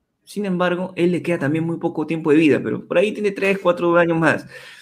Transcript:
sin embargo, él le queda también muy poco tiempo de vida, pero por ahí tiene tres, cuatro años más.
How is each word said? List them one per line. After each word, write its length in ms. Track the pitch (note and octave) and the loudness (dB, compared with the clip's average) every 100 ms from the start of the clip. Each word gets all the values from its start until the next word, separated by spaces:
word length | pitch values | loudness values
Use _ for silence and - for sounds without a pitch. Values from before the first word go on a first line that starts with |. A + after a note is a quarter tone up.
| _ _ | _ _
sin 220 | - G3+ G3+ | -14 -8 -4
embargo, 480 | F3 F3+ F3 F#3 - | -2 0 -2 -6 -2
él 160 | F3 | 0
le 100 | E3 | 0
queda 160 | E3+ E3+ | -4 -2
también 260 | C#3 D#3+ E3 | -2 -2 -4
muy 120 | E3 | -4
poco 280 | E3+ D#3+ D3+ | -4 -4 -6
tiempo 260 | D#3+ D#3 | -2 2
de 60 | D3+ | 4
vida, 240 | D#3 A#2 | 6 4
pero 220 | A2+ A#2+ - | 0 -6 -2
por 100 | F3 | 0
ahí 140 | G#3 | 0
tiene 200 | G#3 G#3 | 0 -4
tres, 260 | G3 G3 G3 | -2 -2 0
cuatro 380 | F3+ E3+ F3 E3+ | 0 0 2 4
años 200 | E3+ E3 | 2 2
más. 260 | D#3 - - - - - | 2 0 -4 -18 -20 -20